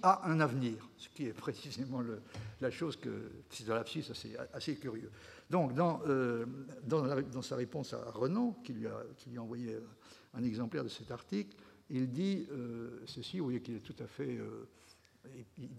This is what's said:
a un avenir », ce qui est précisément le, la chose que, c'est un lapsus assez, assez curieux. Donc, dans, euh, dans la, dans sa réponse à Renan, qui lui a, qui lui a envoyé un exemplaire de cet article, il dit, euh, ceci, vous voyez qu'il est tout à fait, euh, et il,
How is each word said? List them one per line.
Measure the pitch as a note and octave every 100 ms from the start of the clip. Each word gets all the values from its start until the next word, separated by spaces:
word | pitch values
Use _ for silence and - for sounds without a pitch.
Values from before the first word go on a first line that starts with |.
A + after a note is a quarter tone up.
a | F#3 F#3+ F#3
un | D#3+
avenir », | D3+ B2+ B2 G#2+ - -
ce | -
qui | -
est | A#2
précisément | G#2+ - G#2+ D3 A2+ C3 B2
le, | A#2 G#2+ - - G#2+ -
la | C3
chose | - D#3+ -
que, | B2 G#2 A2 A2 -
c'est | - A2
un |
lapsus | A2+ A2+ D#3+ -
assez, | A2+ A2 A#2 C3
assez | C#3 - C#3+
curieux. | C3 A2 A2 - - - -
Donc, | F3+ C#3+
dans, | B2+ F3 D#3 D3+
euh, | C3+ B2 A#2 A#2 C3+ C3 - A#2
dans | D#3
la, | C3+ C3+
dans | C#3+ B2+
sa | - B2+
réponse | B2 D3+ C3+
à | A#2 A#2
Renan, | A2+ C3 G3+ B3 F#3+
qui | -
lui | A2+ A2
a, | G#2+ A2+ C3
qui | B2+
lui | A#2+
a |
envoyé | A2+ A#2+ A#2+ A2 A#2 G#2+ - - -
un | A#2
exemplaire | A#2+ A2 A#2 -
de | -
cet | - G#2+
article, | A#2+ - G3 G3 - - - -
il | B2+ B2+
dit, | B2+ F#3+ G3 -
euh, | C#3 A#2+ A#2 A#2 A#2
ceci, | A2 C3 - F#3
vous |
voyez | C#3 B2
qu'il | - A2+
est |
tout | - -
à | A2+
fait, | - C#3 A#2+
euh, | G#2+ A2 A2 - - - - _ - C3
et | A2 -
il, | A#2+